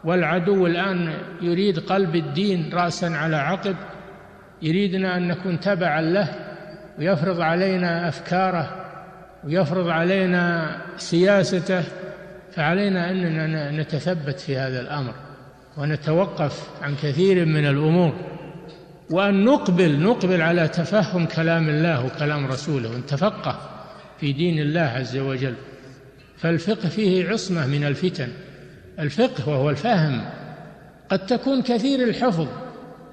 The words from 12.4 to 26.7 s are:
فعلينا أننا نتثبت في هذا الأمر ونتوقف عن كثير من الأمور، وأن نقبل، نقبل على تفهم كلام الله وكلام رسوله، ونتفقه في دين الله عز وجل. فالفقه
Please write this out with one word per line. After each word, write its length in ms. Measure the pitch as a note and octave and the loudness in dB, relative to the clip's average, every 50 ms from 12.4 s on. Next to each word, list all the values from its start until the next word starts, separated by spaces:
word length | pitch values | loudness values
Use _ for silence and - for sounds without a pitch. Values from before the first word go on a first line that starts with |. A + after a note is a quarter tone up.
| - - | -20 -12
فعلينا 580 | - E3+ D3 D#3 E3+ G3 G#3 G3+ F#3+ F3+ E3+ F3 | -6 -2 0 0 2 2 2 0 0 0 0 -2
أننا 600 | F#3 F#3+ F3+ E3 D#3 D#3+ D#3+ D#3+ D#3+ D#3 D3 C#3+ | -2 -2 0 0 0 -2 -2 -2 -2 -2 -4 -4
نتثبت 680 | D3 D#3 D3+ - D#3+ C#3 - F3+ F#3 E3 C#3+ D3 C#3 - | -2 -4 -2 -2 -4 -2 -2 -2 -2 -2 -2 -6 -6 -6
في 160 | - - C#3 | -4 -4 -2
هذا 240 | C3 C3+ C3 C3 B2+ | -2 -2 -2 -4 -6
الأمر 340 | B2 C3 C#3 D3 C3 A#2+ A2 - - - - - - - - - - - - | -6 -6 -6 -6 -6 -6 -8 -10 -16 -18 -18 -20 -20 -20 -20 -20 -20 -16 -8
ونتوقف 920 | D3+ C#3+ D3+ D3+ C#3+ - D#3 D#3 E3+ G3 - - - D#3 C#3 - - - - - - | -4 -2 -2 -2 -2 0 2 2 2 2 0 0 -2 -2 -2 -2 -6 -12 -14 -12 -8
عن 120 | - C#3+ C#3+ C3+ | -6 -6 -4 -2
كثير 440 | - D3 C3+ D#3 F#3 G3 F#3+ F3+ E3+ | -2 -2 2 4 4 6 6 4 4
من 200 | D#3+ D#3 D3+ D3 | 4 4 4 4
الأمور، 460 | C#3+ C#3 C#3+ D3+ D#3 E3 F3+ F3+ D#3 - - - - - - - - - - - - - - - - - - - - | 2 2 2 4 4 4 6 4 4 2 -2 -10 -10 -12 -12 -14 -14 -14 -16 -16 -18 -18 -20 -20 -20 -20 -20 -8 -2
وأن 340 | D#3+ F#3 G3 G3+ G3+ G3 G3+ | 0 2 4 4 4 6 6
نقبل، 560 | A#3+ - F#3+ G3 G3+ F3 F3 F#3 E3 C#3+ C#3+ | 6 6 4 4 2 4 6 6 4 4 4
نقبل 420 | D#3+ G#3+ B3 A#3+ G3+ F3+ F#3 F3 | 4 2 2 2 2 2 2 4
على 260 | D#3+ E3 E3+ F3 D#3+ D3 | 4 4 4 2 2 2
تفهم 580 | - F3 D#3+ - G3+ A3 - - F#3 F3+ E3 | 0 -2 -2 2 2 2 2 2 2 0 0
كلام 420 | D#3 - D#3+ D#3+ E3 E3 E3 D#3+ D3+ | 0 0 0 2 2 2 2 2 2
الله 380 | D3 D3+ D#3+ F3 D#3+ B2 B2 | 2 2 2 2 2 0 0
وكلام 400 | C3 - - D3+ D3 D3+ D3 C#3 | -2 -2 -2 -2 0 0 0 -2
رسوله، 440 | B2+ C3 B2+ - E3 D3+ C3 A#2 A2+ | -2 -4 -4 -2 -2 -2 -2 -2 -4
ونتفقه 680 | A#2 B2 B2 - C#3+ C#3 F3+ G#3+ G#3 - - D3+ B2 - - - - - - - - - - - - - | -6 -6 -4 -4 -2 0 0 0 0 -2 -6 -6 -6 -6 -10 -16 -16 -16 -18 -18 -20 -20 -20 -20 -12 -4
في 120 | D#3+ C#3+ | -2 -2
دين 260 | C#3 C#3 E3+ F3 E3 D3+ | 0 2 0 2 2 0
الله 220 | D3+ D3 D#3 F3 | 0 0 0 0
عز 360 | E3 C3+ A#2 C3 B2+ A2+ B2 | 0 0 0 -4 -6 -4 -4
وجل. 380 | C3+ C3+ C3+ C3+ B2+ C3+ C3 A#2 - - - - - - - - - - - - - - - - | -4 -2 -2 -2 -2 -2 -4 -4 -8 -12 -18 -18 -20 -20 -20 -20 -20 -20 -20 -20 -20 -20 -20 -12
فالفقه 520 | - - E3 E3+ D#3 - G3 | -4 0 0 0 0 0 -2